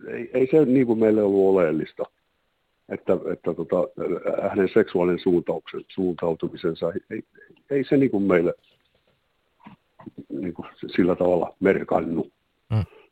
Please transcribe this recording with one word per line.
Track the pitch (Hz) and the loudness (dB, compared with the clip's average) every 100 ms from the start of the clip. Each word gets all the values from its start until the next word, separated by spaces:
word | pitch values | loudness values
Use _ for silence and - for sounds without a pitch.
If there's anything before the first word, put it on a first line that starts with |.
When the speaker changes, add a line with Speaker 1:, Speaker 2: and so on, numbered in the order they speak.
| - | -12
Speaker 1:
ei, | 120 120 | -10 -4
ei | 127 131 | 0 2
se | 160 | 4
niinku | 135 131 120 | 4 4 2
meille | 113 110 107 | 2 4 4
ollut | 101 98 95 | 4 4 4
oleellista, | 95 82 78 76 - - _ _ _ _ _ _ _ - | 4 2 0 -4 -8 -12 _ _ _ _ _ _ _ -12
että, | 98 - 90 - | -6 -2 -2 -2
että | 87 90 | -6 -6
tota, | 82 80 90 87 - 85 85 85 - 98 | -6 -2 -2 -2 -4 -6 -4 -4 -4 -2
hänen | 101 92 | 0 2
seksuaalinen | 110 101 92 87 87 | 2 2 2 0 0
suuntauksen-, | 95 87 78 82 - 78 - | 0 0 0 -6 -10 -14 -10
suuntautumisensa, | - 92 80 87 80 85 - 85 82 85 | -4 -4 -2 -4 -4 -6 -6 -6 -4 -6
ei, | - - | -6 -10
ei, | 110 - _ - _ - | -12 -14 _ -20 _ -6
ei | 143 170 | -4 2
se | 143 | 2
niinku | 135 104 | 2 2
meille | 98 90 85 - _ _ _ _ _ _ _ _ _ _ - - _ _ - - - | 2 2 2 -4 _ _ _ _ _ _ _ _ _ _ -20 -20 _ _ -20 -20 -12
niinku | - 90 - - - - - | -10 -10 -10 -16 -14 -4 0
sillä | 90 87 | 2 2
tavalla | 90 87 - - | 0 0 -2 0
merkannu. | - 87 - 90 82 82 - _ _ _ - | 0 2 0 -2 -2 -6 -6 _ _ _ -4
Speaker 2:
Mm. | 110 87 - _ | -4 -4 -10 _